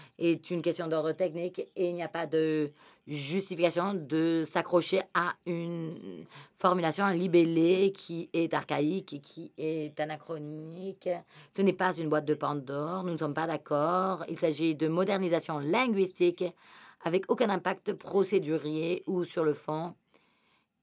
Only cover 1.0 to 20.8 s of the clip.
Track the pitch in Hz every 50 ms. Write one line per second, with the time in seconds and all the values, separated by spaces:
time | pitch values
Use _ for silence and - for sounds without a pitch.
1 | 151 160 156 - 185 170 151 170 175 180 180 - - - - 190 180 175 175 175
2 | 165 156 - 175 165 143 156 160 160 156 156 156 147 147 147 _ - - - _
3 | _ 131 151 147 139 139 170 196 196 - 185 160 175 170 165 175 180 196 208 180
4 | 151 123 156 160 160 170 165 165 156 - - 175 165 - 180 170 165 - 190 185
5 | - - - 175 175 175 - - - 180 170 170 170 170 170 165 165 160 175 -
6 | - 98 90 80 - - - 147 - - _ - - 180 180 185 165 160 151 196
7 | 202 196 180 170 185 185 165 175 165 165 165 160 165 170 185 185 196 196 196 -
8 | - - 170 165 175 - - 170 165 160 156 147 143 - 147 139 147 151 185 190
9 | - - 147 143 - - - 160 165 - _ - 151 156 160 160 151 147 147 -
10 | 151 156 156 147 - - 165 151 147 151 156 156 156 160 165 180 185 196 190 -
11 | - 180 175 170 - _ - - - - - 196 196 190 185 - 185 185 165 160
12 | 160 151 151 151 147 147 151 147 147 143 147 143 127 131 139 143 151 165 180 190
13 | 180 180 165 147 160 147 143 156 165 165 156 151 - - 151 143 151 165 180 185
14 | 190 190 185 156 165 - 165 151 170 165 147 139 165 160 156 139 156 156 160 175
15 | 190 196 196 190 190 170 165 160 - - 156 147 139 151 190 240 262 240 214 196
16 | 185 185 - - 180 175 175 - 180 170 - _ - - - - - - - _
17 | - 165 165 190 190 - 240 - 226 208 196 175 - 180 190 - - 214 190 147
18 | - - 175 202 190 - 208 185 156 147 160 151 139 151 156 156 160 165 175 -
19 | - - 190 180 175 - - 175 160 151 143 - - 156 151 156 170 175 - _
20 | _ _ _ _ _ _ _ _ _ _ _ _ _ _ _ _